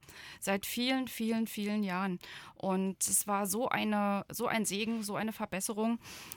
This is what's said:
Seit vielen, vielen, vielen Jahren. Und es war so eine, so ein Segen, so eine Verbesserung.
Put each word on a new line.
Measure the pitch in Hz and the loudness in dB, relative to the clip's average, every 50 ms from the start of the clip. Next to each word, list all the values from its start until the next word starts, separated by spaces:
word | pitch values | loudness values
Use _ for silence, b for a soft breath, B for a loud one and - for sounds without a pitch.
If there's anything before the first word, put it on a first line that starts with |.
| B B B B B B B B | B B B B B B B B
Seit | B 190 196 202 - | B 0 0 0 0
vielen, | - - 233 247 254 262 262 254 233 | -2 -2 0 2 2 2 2 0 -2
vielen, | - - 220 220 226 226 226 | -2 -2 0 2 2 2 0
vielen | - - 214 202 208 208 214 208 | 0 -2 -2 -2 0 2 2 2
Jahren. | 190 175 180 196 190 180 180 B B B B B B B | 2 0 0 0 0 -2 -4 B B B B B B B
Und | B - 190 185 185 190 196 185 - - | B 0 2 2 4 2 0 0 0 0
es | - 196 - - | 2 2 2 2
war | 208 202 196 208 | 2 0 0 2
so | 196 185 226 254 | 0 0 0 0
eine, | - - - 214 214 214 208 202 202 202 196 - - | 0 2 2 2 2 2 4 4 4 2 0 -2 -4
so | - - 226 | -4 -2 0
ein | - - 226 202 | 2 2 2 2
Segen, | - 185 202 226 220 226 226 208 | 2 0 0 0 0 0 -2 -2
so | 208 202 | -2 -2
eine | 147 208 226 208 | -2 -2 -2 -2
Verbesserung. | - 214 - - 185 - - 220 208 220 226 233 233 B B B B B B B | -4 -4 -4 -4 -2 -2 -2 0 2 2 2 0 0 B B B B B B B